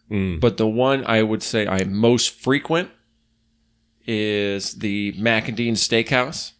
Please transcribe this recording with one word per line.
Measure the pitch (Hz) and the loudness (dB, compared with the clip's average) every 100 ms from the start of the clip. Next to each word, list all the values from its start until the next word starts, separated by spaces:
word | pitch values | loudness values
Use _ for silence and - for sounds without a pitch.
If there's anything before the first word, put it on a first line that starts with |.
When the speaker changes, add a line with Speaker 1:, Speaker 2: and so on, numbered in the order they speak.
| - | -6
Speaker 1:
Mm. | 104 95 85 | -2 -2 0
Speaker 2:
But | 120 95 | 0 2
the | 110 | 0
one | 113 131 135 - | 2 2 2 0
I | 110 | 2
would | 110 107 | 2 -2
say | - 113 101 | -2 -2 0
I | 95 | 0
most | 95 98 117 120 - | 0 2 4 4 2
frequent | - 127 139 - 165 185 _ _ _ _ _ _ _ _ _ _ _ - | -2 0 0 0 -2 -2 _ _ _ _ _ _ _ _ _ _ _ -4
is | 107 107 104 101 98 98 | -2 0 0 0 -2 -6
the | - 107 101 104 90 | -6 -4 -2 -4 -2
Mac | 113 110 - | 0 0 0
and | 110 | -2
Dean | 117 | -2
Steakhouse | 107 - 117 113 131 127 - - | 0 2 2 2 0 0 -6 -12